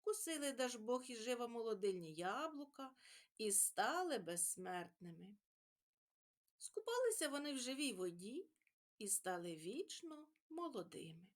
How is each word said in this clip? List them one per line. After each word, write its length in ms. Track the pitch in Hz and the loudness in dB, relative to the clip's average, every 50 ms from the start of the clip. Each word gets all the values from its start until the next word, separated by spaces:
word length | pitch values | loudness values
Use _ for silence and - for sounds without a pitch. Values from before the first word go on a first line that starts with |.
Вкусили 520 | _ 415 415 - - 320 330 302 285 285 269 | _ 0 -2 0 0 -2 0 2 2 0 4
Дажбог 520 | 233 254 247 240 233 214 220 247 254 254 247 | 4 4 2 2 -2 0 2 2 2 2 -2
і 80 | 247 | -6
жива 300 | 226 220 240 247 240 240 | -4 0 0 2 2 0
молодильні 680 | 233 233 233 220 226 220 196 190 202 190 180 170 160 156 | -2 -2 -2 0 0 0 2 2 2 2 2 -2 -6 -4
яблука 760 | 156 175 185 202 254 302 320 311 285 285 277 - - 269 262 254 _ - - - - - _ _ _ | -2 0 0 0 0 0 -2 -4 -6 -10 -10 -8 -10 -10 -10 -10 _ -20 -20 -20 -20 -20 _ _ _
і 140 | 220 214 196 | 0 4 6
стали 640 | - - - - - 196 233 302 349 370 349 294 226 | 6 6 6 4 4 4 4 4 2 2 2 0 0
безсмертними. 1200 | 180 160 175 170 - - - - 185 180 180 180 170 170 _ _ 180 175 170 165 175 190 208 - _ _ _ _ _ _ _ _ _ _ _ _ _ _ _ _ _ _ _ _ _ _ _ _ | 0 -2 0 2 2 0 0 -2 -4 -4 -2 -2 -4 -6 _ _ -12 -12 -12 -12 -14 -16 -16 -20 _ _ _ _ _ _ _ _ _ _ _ _ _ _ _ _ _ _ _ _ _ _ _ _
Скупалися 720 | - - - - 427 - 466 494 523 466 392 - 320 294 | -12 -8 -8 -8 -4 0 4 6 6 6 4 4 2 2
вони 240 | 269 285 285 294 285 | 2 0 0 0 0
в 60 | 262 | 0
живій 340 | 247 247 269 269 302 277 220 | 0 -2 0 2 2 2 2
воді 560 | 180 185 180 170 175 180 202 240 320 392 - _ _ _ _ _ _ _ _ _ _ | 2 -2 -2 -2 -4 -8 -6 -6 -6 -6 -8 _ _ _ _ _ _ _ _ _ _
і 100 | 214 196 | -2 0
стали 480 | - - - 185 185 175 170 175 165 | 0 0 2 0 -2 -2 -2 -4 -6
вічно 720 | 156 156 170 220 294 415 - - - - 330 311 302 311 - _ _ _ _ | -6 -6 -6 -4 -4 -4 -6 -8 -10 -10 -10 -12 -12 -16 -18 _ _ _ _
молодими. 800 | 311 320 349 330 262 220 170 175 - - - 165 160 165 175 190 _ | -8 -6 -6 -4 -4 -4 -6 -6 -8 -10 -10 -10 -12 -14 -16 -20 _